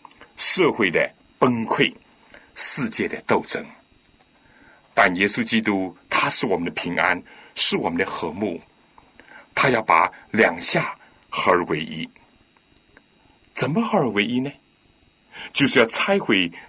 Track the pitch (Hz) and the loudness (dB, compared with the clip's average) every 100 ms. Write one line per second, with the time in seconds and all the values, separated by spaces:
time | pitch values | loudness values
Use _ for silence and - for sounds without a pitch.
0 | - - - - - - 156 - 98 80 | -20 -20 -12 -2 0 2 2 2 0 0
1 | - - _ - 131 120 117 - 135 - | -2 -6 _ 0 0 2 -2 0 -2 -4
2 | _ _ _ - - - - - 120 - | _ _ _ -20 -12 -2 0 0 -4 -4
3 | 90 - - 95 - - - - _ _ | -6 -4 -2 -2 -2 -8 -10 -20 _ _
4 | - _ _ _ _ _ - - _ - | -20 _ _ _ _ _ -20 -20 _ 2
5 | 98 90 101 123 113 113 110 98 92 - | 2 4 0 0 0 0 0 -2 -2 -8
6 | - - 147 - 120 87 85 - 87 85 | -4 -2 0 0 0 -2 -4 -6 -6 -2
7 | 87 90 - - - - - 196 101 82 | 0 -2 -8 -20 -10 0 0 2 0 -2
8 | 95 - 82 85 104 82 - _ _ _ | -4 -4 -8 -4 -6 -6 -12 _ _ _
9 | - - - - - - 143 117 110 82 | -20 -20 -20 -20 -8 -2 0 2 4 4
10 | 92 - - 107 95 82 - 170 - - | 2 -2 -2 2 2 2 -2 -2 -4 -8
11 | - _ _ - - 90 82 78 78 80 | -18 _ _ -2 2 2 2 -4 -6 -10
12 | 80 _ _ _ _ _ _ _ _ - | -12 _ _ _ _ _ _ _ _ -20
13 | _ _ _ _ _ - 127 180 226 202 | _ _ _ _ _ -4 -2 0 0 0
14 | 127 104 107 123 139 - _ _ _ _ | 0 0 0 -2 -4 -10 _ _ _ _
15 | _ _ _ - - - - 127 113 - | _ _ _ -20 -8 0 2 4 4 2
16 | - 196 - 101 90 - | 0 0 2 0 0 -6